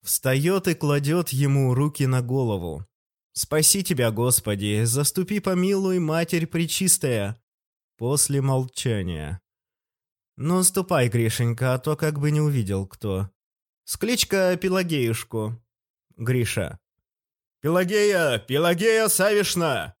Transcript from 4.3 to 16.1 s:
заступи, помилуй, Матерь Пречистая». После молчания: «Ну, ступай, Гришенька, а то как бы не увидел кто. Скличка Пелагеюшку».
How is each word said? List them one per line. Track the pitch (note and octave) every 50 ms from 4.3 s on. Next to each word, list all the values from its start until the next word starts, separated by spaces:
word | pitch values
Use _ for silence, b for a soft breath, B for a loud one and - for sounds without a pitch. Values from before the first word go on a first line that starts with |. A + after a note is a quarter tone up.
| A#2+ - - A2 G#2 G2 G2+ G#2 G#2 G#2 A2+
заступи, | A#2 A#2 C3+ D3 - - F#3+ F#3 F3+ G#3 G#3
помилуй, | - G3 F#3 F3+ F3+ F#3+ G3 F#3+ F#3+ F#3+ F#3 F#3
Матерь | E3+ D#3 D#3 E3 E3+ E3 - E3+ E3
Пречистая». | - - E3 E3+ D#3 - - F#3+ F3+ - - - C#3 B2 G#2+ G2+ G2 A2 - _ _ _ _ _ _ _ _ _ _ _
После | _ A2+ A#2+ C#3+ C#3+ - - C#3+ C#3
молчания: | C3+ C3+ C3+ C3 C3 B2+ _ - - B2+ A2+ G#2 F#2 F2+ F2 D#2 D2+ D2 F#2 F#2+ _ _ _ _ _ _ _ _ _ _ _ _ _ _ _ _ _ _ _
«Ну, | - B2+ D#3 F3 F#3 F#3
ступай, | F3+ - G3+ F3+ F#3 F3+ D3 B2 A#2+
Гришенька, | G2+ A#2 A#2 A2+ - - A#2+ A#2 A#2 A#2 C3 C3 B2+
а | B2+
то | - D#3 D#3
как | D3 D#3+ D3+ D3+
бы | C#3+ C#3 D3+
не | D3 D3+
увидел | D3+ D3+ C#3+ C3 G#2+ F#2+ G2+ G2 G2
кто. | F#2+ - - - G#2+ F#2+ F#2 G2 G2 _ _ _ _ _ _ _ _ _ _ _
Скличка | - - - - A3 B3 A3 - - - G3 F#3+ F3+ F3+
Пелагеюшку». | F3 - F#3+ F#3 F#3+ F#3 F3 E3 C#3+ B2 A#2 A#2 A#2 - _ - A2+ G#2+ G#2+ A#2 A#2 _ _ _ _ _ _ _ _ _ _